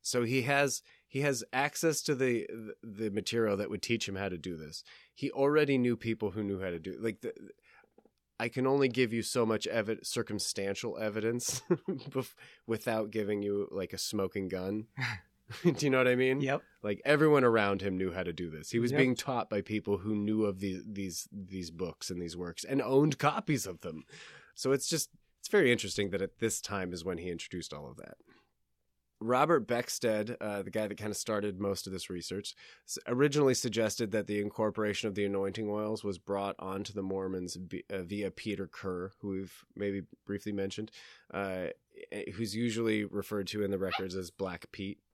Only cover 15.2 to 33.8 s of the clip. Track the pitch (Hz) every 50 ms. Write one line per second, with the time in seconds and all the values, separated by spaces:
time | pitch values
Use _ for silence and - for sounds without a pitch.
15.2 | - _ _ _ _ - - - - 175 139 - 147 139 131 131 127 127 123 123
16.2 | 127 131 131 143 139 131 143 147 - _ _ _ - 104 104 101 - 139 151 147
17.2 | 156 156 147 139 127 120 113 113 104 101 101 95 95 101 92 92 95 92 85 92
18.2 | 90 87 82 80 87 82 76 78 - - - 117 117 120 139 143 135 127 123 -
19.2 | - - 127 120 113 - 107 101 98 - 107 107 101 104 101 92 90 107 107 104
20.2 | 104 104 107 110 107 104 95 92 101 98 92 95 - 110 104 101 95 95 82 -
21.2 | - - - 101 95 90 95 95 87 80 82 85 95 82 - _ - - 92 87
22.2 | 87 85 80 87 90 85 85 - - - 135 139 120 113 131 139 147 156 139 -
23.2 | - 147 143 220 - - 151 120 - 98 87 82 - 90 78 78 - _ - -
24.2 | - - - - - - _ - - 131 139 135 - - 170 151 - - - -
25.2 | _ _ _ _ - - - 208 165 123 120 113 - 95 - - 101 95 92 92
26.2 | 95 92 _ _ 117 110 - - - - 104 98 92 90 90 87 82 92 90 82
27.2 | 87 90 87 82 - - - 90 80 - - 73 73 62 - - - - - _
28.2 | - _ - _ _ _ _ _ _ _ _ _ _ _ _ _ _ _ _ _
29.2 | 110 113 123 127 147 156 165 147 107 95 120 120 123 - - - - 117 110 107
30.2 | 104 110 120 - - 107 101 101 95 90 82 110 107 101 101 - 107 107 101 -
31.2 | - - 107 104 101 104 95 92 104 98 98 - - 95 95 90 - - 92 87
32.2 | 82 - 90 101 101 - - - - - - - _ - - - - - 123 127
33.2 | 143 147 139 151 143 131 127 - - 123 101 113